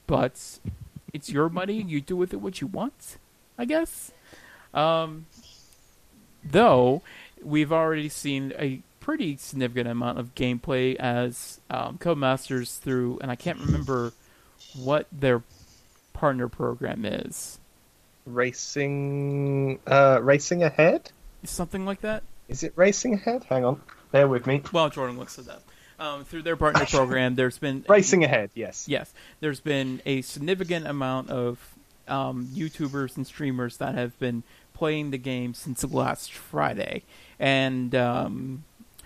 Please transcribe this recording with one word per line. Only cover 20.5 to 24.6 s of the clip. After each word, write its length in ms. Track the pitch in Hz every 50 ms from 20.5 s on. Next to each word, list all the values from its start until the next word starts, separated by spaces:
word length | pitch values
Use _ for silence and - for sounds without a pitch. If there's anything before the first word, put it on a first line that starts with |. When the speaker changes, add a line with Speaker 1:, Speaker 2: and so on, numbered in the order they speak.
| 185 175 170
Speaker 2:
Ahead? 480 | 147 - - 156 175 262 - - - - _ - - - - -
Speaker 1:
Something 420 | - - - 175 165 - 190 190
like 160 | 196 196 -
that? 220 | - 214 220 214 - - - - - -
Speaker 2:
Is 160 | 127 - 170
it 100 | 156 -
Racing 380 | - 185 202 208 - - 254 214
Ahead? 300 | 196 - 226 240 254 -
Hang 180 | - 131 131 123
on, 180 | 120 143 - - - - - - -
bear 160 | - 139 143 139
with 180 | 127 123 127 -
me. 140 | 139 143